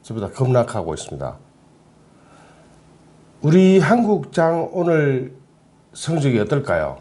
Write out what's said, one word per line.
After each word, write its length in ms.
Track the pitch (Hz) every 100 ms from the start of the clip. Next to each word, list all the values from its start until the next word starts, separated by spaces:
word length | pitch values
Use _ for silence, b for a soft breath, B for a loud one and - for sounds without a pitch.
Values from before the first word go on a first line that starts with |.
전부 180 | - 113
다 100 | 98
급락하고 640 | - 127 123 117 110 82
있습니다. 440 | 76 - 67 67 - _ _ _ _ _ _ _ b b b b b b _ _ _ _ _ _ _
우리 360 | 151 180 190 190
한국장 920 | 147 233 214 190 139 - 165 165 -
오늘 600 | 185 175 160 147 131 131 - _ _ _ _ _
성적이 440 | - - 165 139 117
어떨까요? 560 | 104 147 - 87 73 -